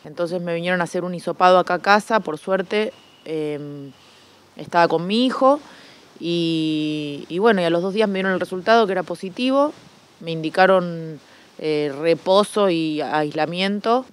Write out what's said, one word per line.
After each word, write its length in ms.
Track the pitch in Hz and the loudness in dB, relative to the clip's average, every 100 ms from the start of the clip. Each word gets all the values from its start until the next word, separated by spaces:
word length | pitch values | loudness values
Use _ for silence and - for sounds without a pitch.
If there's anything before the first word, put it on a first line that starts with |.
| 156 | -14
Entonces 360 | 151 170 180 | -6 -4 -4
me 140 | 175 170 | -4 -4
vinieron 240 | 175 180 | -2 0
a 60 | 165 | 0
hacer 180 | 180 | -4
un 100 | 180 | -6
hisopado 460 | 170 175 165 180 185 | -6 -6 4 6 6
acá 160 | 175 175 | 4 0
a 40 | |
casa, 420 | 196 208 - 220 | 2 2 2 -2
por 160 | 165 151 | -2 -6
suerte, 560 | - 190 180 214 214 - _ _ 151 | -2 -2 -2 -4 -4 -8 _ _ -10
em, 680 | 156 151 143 147 143 139 - _ _ _ _ _ - | -6 -6 -8 -10 -14 -16 -20 _ _ _ _ _ -18
estaba 300 | 151 175 165 | -2 2 4
con 200 | 160 175 | 2 0
mi 180 | 226 254 | 0 0
hijo 340 | - 262 294 - - - - - - | 2 2 2 -4 -20 -20 -20 -20 -10
y, 1080 | 170 170 165 160 156 156 151 151 147 143 - | -4 -2 0 0 -2 -2 -2 -4 -6 -10 -8
y 100 | 170 | 0
bueno, 220 | 226 196 | 2 2
y 40 | 170 | 2
a 40 | |
los 120 | 170 | 0
dos 120 | 190 | 0
días 160 | 202 214 | 0 0
me 60 | 190 | 0
dieron 180 | 190 | -2
el 60 | 180 | -2
resultado 460 | 180 185 175 226 202 | -4 -4 2 4 4
que 60 | |
era 120 | 185 | 0
positivo, 680 | 170 170 190 180 254 277 294 - - _ _ - | -4 -8 -10 -4 0 2 0 -4 -20 _ _ -14
me 120 | 165 | -8
indicaron, 880 | 160 160 185 185 185 175 165 160 147 - - _ - | -6 -2 4 6 4 0 -6 -12 -14 -18 -20 _ -8
eh, 340 | 156 151 147 135 | -4 -2 -2 -2
reposo 720 | 165 165 180 190 208 214 196 | 0 0 4 4 4 2 2
y 320 | 165 160 151 | 2 -2 -4
aislamiento. 1040 | 131 156 151 156 160 175 196 202 226 247 254 | -2 -2 -2 -2 -2 -2 -2 -2 0 0 -2